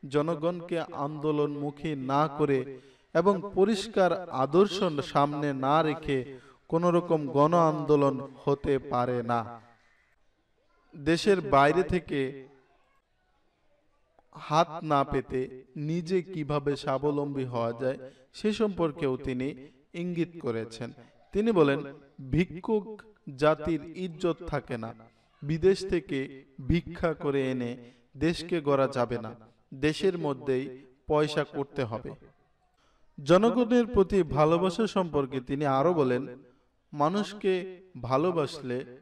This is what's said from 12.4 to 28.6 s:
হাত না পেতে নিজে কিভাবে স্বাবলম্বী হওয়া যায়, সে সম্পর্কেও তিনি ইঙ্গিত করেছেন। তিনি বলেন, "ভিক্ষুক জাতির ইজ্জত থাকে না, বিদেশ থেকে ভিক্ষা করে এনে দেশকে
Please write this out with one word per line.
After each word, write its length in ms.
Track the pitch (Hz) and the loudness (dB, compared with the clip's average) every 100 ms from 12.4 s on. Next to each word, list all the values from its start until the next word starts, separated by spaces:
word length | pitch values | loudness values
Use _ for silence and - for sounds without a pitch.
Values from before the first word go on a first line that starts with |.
| 127 - _ _ _ _ _ _ _ _ _ _ _ _ _ _ _ _ _ | -18 -20 _ _ _ _ _ _ _ _ _ _ _ _ _ _ _ _ _
হাত 520 | 151 - 151 170 156 | -20 -2 2 2 -2
না 200 | 165 143 | 0 0
পেতে 600 | 143 139 127 131 123 127 - 165 | 2 -2 -2 -6 -6 -10 -16 -8
নিজে 460 | 147 165 165 190 | -4 -4 -2 -2
কিভাবে 540 | 170 180 143 147 143 139 | -2 -8 -4 -2 -2 -4
স্বাবলম্বী 680 | - 135 147 143 143 135 | -2 -2 0 -2 -2 -4
হওয়া 280 | 127 120 117 | -4 -2 -4
যায়, 260 | 117 127 139 131 - _ | -2 -4 -4 -10 -20 _
সে 200 | - 214 | -4 -4
সম্পর্কেও 640 | 208 214 180 165 143 143 131 | 0 -2 0 -2 0 -2 -2
তিনি 380 | 139 127 131 143 139 _ _ | -4 -4 -4 -6 -16 _ _
ইঙ্গিত 360 | 175 175 170 165 170 | -8 -6 -2 -4 -4
করেছেন। 520 | 139 113 113 113 117 - - _ _ | -4 -4 -6 -10 -12 -12 -20 _ _
তিনি 200 | 190 220 | 0 2
বলেন, 280 | 202 147 139 139 - - - 135 | 6 6 4 -4 -14 -20 -18 -2
"ভিক্ষুক 720 | 143 180 160 185 214 202 214 - _ - 135 | 0 0 -2 -2 -2 -2 -16 -18 _ -18 2
জাতির 440 | 151 156 151 160 143 160 | 2 2 0 -4 -4 -8
ইজ্জত 400 | 185 156 175 165 175 | -10 -2 -2 -2 -4
থাকে 320 | 151 - 120 | -6 -6 -10
না, 160 | 113 113 113 _ _ _ | -10 -14 -20 _ _ _
বিদেশ 440 | 143 160 180 190 190 | -4 2 4 2 0
থেকে 540 | 180 - 143 135 135 - - 131 | -4 -2 -6 -6 -10 -20 -16 0
ভিক্ষা 460 | 165 - 170 175 | 0 0 -4 -4
করে 360 | 156 151 139 131 | -2 -2 0 0
এনে 400 | 127 120 123 120 _ _ 135 | -2 -4 -8 -16 _ _ -2
দেশকে 440 | 156 165 165 175 | -2 -2 -4 -2